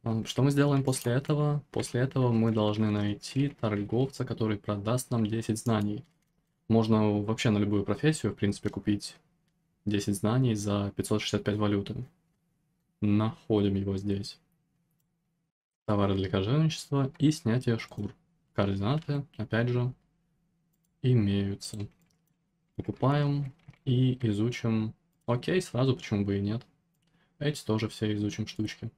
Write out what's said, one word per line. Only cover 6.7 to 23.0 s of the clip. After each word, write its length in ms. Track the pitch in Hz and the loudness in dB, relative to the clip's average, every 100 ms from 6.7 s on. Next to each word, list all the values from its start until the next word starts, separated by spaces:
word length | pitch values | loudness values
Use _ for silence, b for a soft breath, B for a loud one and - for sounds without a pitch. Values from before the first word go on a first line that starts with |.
| 113 110 110 107 104 | 2 4 4 4 2
вообще 300 | 104 113 120 | -2 0 2
на 80 | 104 | 2
любую 260 | 104 104 | 2 0
профессию, 480 | 95 101 151 156 107 | 0 0 0 0 -4
в 40 | |
принципе, 340 | - 101 98 101 | 0 -2 -2 -6
купить 460 | - 104 101 - - _ _ _ _ _ _ | -4 -2 -2 -4 -18 _ _ _ _ _ _
десять 300 | 107 104 104 | -4 -2 0
знаний 400 | 101 104 123 131 | 0 0 2 2
за 380 | 107 104 101 101 | 0 0 -2 -2
пятьсот 260 | - - 107 | -4 -2 -2
шестьдесят 220 | - 104 | 0 -2
пять 140 | 101 104 | 0 0
валюты. 380 | 104 101 98 104 123 _ _ _ _ _ _ _ _ _ | 0 0 -2 -10 -10 _ _ _ _ _ _ _ _ _
Находим 760 | 104 104 110 - - 107 101 | 2 2 2 -4 0 2 4
его 220 | 98 98 95 | 2 -2 -4
здесь. 420 | 101 98 95 - _ _ _ _ _ _ _ _ _ _ _ _ _ _ | -2 -4 -6 -14 _ _ _ _ _ _ _ _ _ _ _ _ _ _
Товары 300 | - 104 101 | -2 2 2
для 140 | 98 95 | 2 0
кожевничества 840 | 98 98 147 160 - - 139 135 - | 0 0 2 0 -2 -4 -2 -2 2
и 120 | 147 | 2
снятие 460 | 151 110 120 123 113 | 2 0 0 0 -2
шкур. 360 | - - 104 - _ _ _ | -4 -10 -10 -12 _ _ _
Координаты, 720 | - 98 98 101 151 - 143 131 | -2 0 0 0 -2 -2 -6 -6
опять 320 | - 107 113 120 | -10 -2 0 0
же, 240 | 123 123 - _ _ _ _ _ _ _ _ _ _ | 0 -2 -6 _ _ _ _ _ _ _ _ _ _
имеются. 760 | 127 123 101 101 98 98 - 104 104 _ _ _ _ _ _ _ _ | 2 4 4 2 -2 -6 -10 -10 -12 _ _ _ _ _ _ _ _
Покупаем 760 | - - - | -10 -8 0